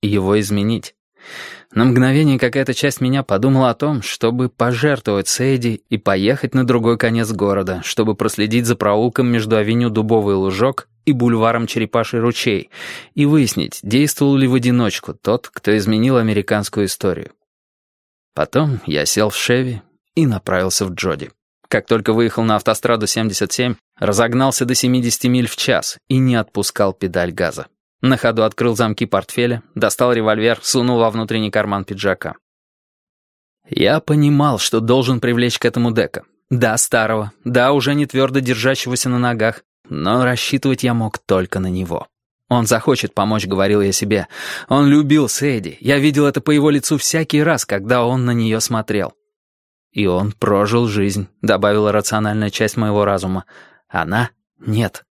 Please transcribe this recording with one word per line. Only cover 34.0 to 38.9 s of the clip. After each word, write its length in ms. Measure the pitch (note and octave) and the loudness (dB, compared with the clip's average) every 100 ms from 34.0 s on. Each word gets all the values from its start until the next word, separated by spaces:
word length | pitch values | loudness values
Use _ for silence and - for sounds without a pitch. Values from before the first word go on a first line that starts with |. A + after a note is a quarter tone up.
понимал, 580 | - D3+ D3 C#3+ D3 A2+ | 2 2 4 4 2 0
что 220 | - A2+ | -2 -2
должен 400 | A#2 C3+ B2+ B2+ | 2 2 2 0
привлечь 380 | A#2+ A#2+ A#2+ - | 0 0 0 0
к 60 | |
этому 280 | A#2+ A#2+ A#2+ | -2 0 0
Дека. 320 | A2+ E2+ - - _ _ | 0 -2 -6 -14 _ _
Да, 260 | B2 A#2 A2 | 0 0 0
старого, 560 | - A#2+ G#2+ A2 G#2 _ | 0 0 2 -2 -4 _
да, 280 | - B2 B2+ | -2 2 4
уже 220 | C#3+ B2+ | 2 2
не 120 | C#3+ C#3+ | 0 0
твердо 340 | C3 C3 C3+ | 0 0 0
держащегося 680 | B2+ A#2 B2+ C3 - | -2 0 0 -2 -4